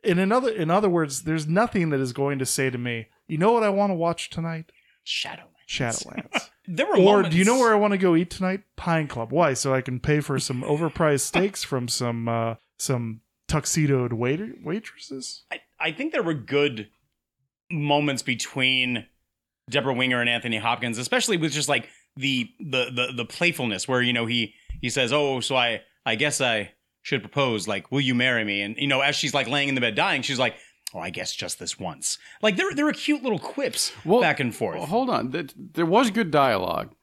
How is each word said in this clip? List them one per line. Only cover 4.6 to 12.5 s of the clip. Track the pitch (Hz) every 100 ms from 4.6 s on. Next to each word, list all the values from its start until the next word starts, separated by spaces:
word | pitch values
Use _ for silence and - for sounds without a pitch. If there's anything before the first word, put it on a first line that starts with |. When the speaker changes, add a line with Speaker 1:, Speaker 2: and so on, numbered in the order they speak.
| 160 _ _ _ -
Speaker 2:
Shadowlands. | - - - - _ -
Speaker 1:
Shadowlands. | - 123 113 - - - - -
Speaker 2:
<laughs> | _ -
There | 165 349
were | 302
Speaker 1:
Or, | 185 208
Speaker 2:
moments. | 170
Speaker 1:
"Do | 165
you | 196
know | 262
where | 233
I | 214
wanna | 208 196
go | 185 165
eat | 180
tonight?" | - 185 190 _ -
Pine | - 165 147
Club. | 127 113
Why? | 139 165
So | 127 139
I | 131
can | 127 123
pay | 143 151
for | 143 135
some | - 123
overpriced | 131 147 165 - 160 143
steaks | - - 196 196
from | - 131 123
some, | - 123 117 117
uh, | 117 113